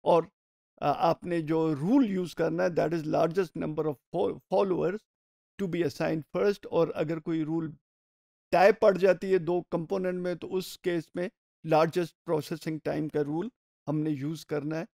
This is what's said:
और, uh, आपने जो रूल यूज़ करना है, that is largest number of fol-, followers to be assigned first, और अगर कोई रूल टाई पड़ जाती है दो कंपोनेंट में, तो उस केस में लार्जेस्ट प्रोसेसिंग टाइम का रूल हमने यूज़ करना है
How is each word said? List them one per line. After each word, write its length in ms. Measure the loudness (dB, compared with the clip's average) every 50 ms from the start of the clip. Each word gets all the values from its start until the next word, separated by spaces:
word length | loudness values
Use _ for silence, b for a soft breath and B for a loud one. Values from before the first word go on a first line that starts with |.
| _
और, 200 | 4 4 4 2
uh, 60 | 0 _ _ _ _ _ _ _ _ _ _
आपने 600 | -2 -2 0 2 2 2 2 0 -4 -4 -4 -4
जो 300 | -2 0 0 2 2 0
रूल 340 | 0 0 0 4 4 4 4
यूज़ 280 | 4 0 -2 -4 -4 -4
करना 280 | -2 -2 -2 0 0
है, 80 | -2 0
that 240 | 2 0 0 0 0
is 80 | -2 -2
largest 500 | -2 2 2 2 2 2 -2 -2 -2 _
number 280 | -8 -6 -6 -4 -2 -4
of 100 | -4 -4 _ _ _ -4
fol-, 240 | -2 -2 -2 -4 -8 _ _ 0
followers 460 | 2 2 2 0 0 0 -2 -4 -6 _ _ _ _ _ _ _ _ _ _ _ -8
to 60 | -6 -4
be 140 | -2 -2
assigned 420 | -2 -2 -2 -2 -2 -2 -2 -4 -6 _ -2
first, 300 | 0 0 0 0 -2 -8
और 240 | -2 0 0 0 0
अगर 280 | 0 -4 -4 -4 -4 -6
कोई 240 | _ -4 -4 -2
रूल 340 | -2 -2 -4 -4 -4 -6 -12 _ _ _ _ _ _ _ _ _ _ _ _ _ _ _
टाई 200 | 4 8 8 8
पड़ 240 | 8 8 4 4 6
जाती 340 | 6 4 4 4 4 2 0
है 80 | 2 2
दो 220 | 2 0 -2 -2 -2 _
कंपोनेंट 480 | -4 -6 -4 -4 -4 -2 -2 -2 -4 -4
में, 160 | -4 -6 -6
तो 100 | -6 -8
उस 300 | -6 -6 -6 -6 -6 -14
केस 340 | -6 -4 -2 -2 -2 -4 _ _
में 140 | -8 -8 -8 _ _ _ _ _ _ -2
लार्जेस्ट 500 | 2 4 4 4 4 2 -2 -4 -4 _ _ _
प्रोसेसिंग 540 | -4 -4 -4 -2 -6 -8 -6 -6 -6 -6 -4
टाइम 280 | _ -4 -4 -2 -4 -2
का 120 | -2 -2
रूल 300 | -2 -2 -2 -4 -6 -6 _ _ _ _ _ _ _ -4
हमने 220 | -2 -2 0 -2
यूज़ 360 | -2 -4 -4 -6 -6 -8 -8
करना 300 | _ -6 -6 -4 -4 -6
है 100 | -8 -8 -10 _